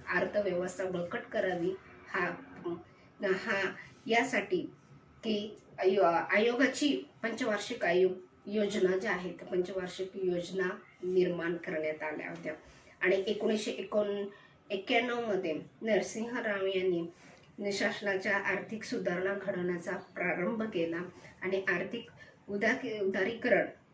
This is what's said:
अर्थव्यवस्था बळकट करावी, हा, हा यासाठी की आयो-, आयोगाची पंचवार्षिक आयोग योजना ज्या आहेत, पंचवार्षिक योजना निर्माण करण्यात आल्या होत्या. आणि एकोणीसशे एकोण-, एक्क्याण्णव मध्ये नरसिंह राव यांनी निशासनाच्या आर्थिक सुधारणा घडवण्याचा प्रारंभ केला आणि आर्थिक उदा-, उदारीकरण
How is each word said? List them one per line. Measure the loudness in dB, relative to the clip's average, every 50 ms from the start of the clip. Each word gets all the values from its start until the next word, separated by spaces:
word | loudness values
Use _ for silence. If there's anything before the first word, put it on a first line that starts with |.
| -8 -2 0
अर्थव्यवस्था | 0 0 2 2 0 2 2 2 0 0 -2 -2 -4 -4
बळकट | -2 -2 -4 -4 -4 -6 -8
करावी, | -8 -4 -2 0 0 0 0 0 0 0 -2 -2 -8 -16 -20 -20 -12 -6
हा, | -4 -2 -2 -2 -4 -6 -10 -16 -16 -10 -6 -6 -6 -6 -8 -14 -20 -20 -20 -20 -8 -2
हा | 0 0 0 0 0 0 0 0 0 -2 -2 -6 -12 -18 -20 -10 -2
यासाठी | 2 4 4 4 4 2 0 0 0 0 0 0 -4 -8 -16 -20 -20 -20 -20 -20 -20 -18 -8 -4
की | -2 -2 -2 -2 -6 -10 -14 -18 -14 -6 2
आयो-, | 4 4 6 8 6
आयोगाची | 6 6 4 2 2 4 4 4 4 4 4 4 2 2 2 2 2 2 0 -2 -8 -10 -6
पंचवार्षिक | -6 -4 -4 -2 0 0 0 0 -2 -6 -4 -2 0
आयोग | 2 6 6 6 4 4 0 -8 -16 -20 -16 -10
योजना | -4 0 0 0 2 2 4 4 4 4
ज्या | 2 0 -2
आहेत, | -2 -2 -4 -6 -8
पंचवार्षिक | -10 -8 -2 0 0 0 0 -2 -4 -4 -4 -4 -6 -6 -6 -4
योजना | -2 0 0 0 0 -2 -2 -2 -2 -2 -2 -2 -6 -10 -18 -14 -6
निर्माण | -4 2 4 4 6 4 4 0 -2 -2 -2
करण्यात | -4 -4 -4 -4 -2 -2 -2 -2 -4
आल्या | -4 -6 -6 -6 -8 -8
होत्या. | -10 -8 -8 -8 -8 -8 -12 -18 -20 -20 -20 -20 -6 0
आणि | 2 4 4 4 2
एकोणीसशे | 0 0 0 2 2 2 2 0 -2
एकोण-, | -4 -6 -6 -2 0 0 2 2 0 -2 -4 -6 -8 -12 -20 -20 -20 -20 _ -6
एक्क्याण्णव | -6 -4 0 2 2 2 2 2 0 -2 0 0
मध्ये | 0 0 0 0 -2 -4 -6 -10 -12 -6
नरसिंह | 0 2 2 2 2 0 -2 -4 -4 -4 -4 -2
राव | -2 -2 -2 0 0
यांनी | 0 0 2 2 2 2 0 -2 -4 -8 -14 -20 -20 -20 -20 -20 -18 -10 -6
निशासनाच्या | -4 -2 0 0 0 0 0 -2 -2 -2 -2 0 0 0 0
आर्थिक | 0 0 0 -2 -2 -4 -6 -8 -10 -6
सुधारणा | -6 -4 -2 -2 0 0 0 0 0 -2
घडवण्याचा | -2 -4 -4 -2 -2 0 -2 -2 -2 -4 -6
प्रारंभ | -6 -6 -8 -10 -6 -4 -2 0 0 0 0 0 0 -2
केला | -2 -2 0 0 0 0 -2 -4 -6 -8 -12 -16 -20 -20 -14 -8
आणि | -4 -2 -2 0 0 0
आर्थिक | 0 -2 -2 -4 -6 -8 -10 -12 -16 -20 -20 -20 -20 -20 _ -6
उदा-, | -4 0 2 2 2 0 -2 -4 -4 -2
उदारीकरण | 0 0 2 2 0 0 0 -2 2 4 4 4 4 2 -4 -12 -20 _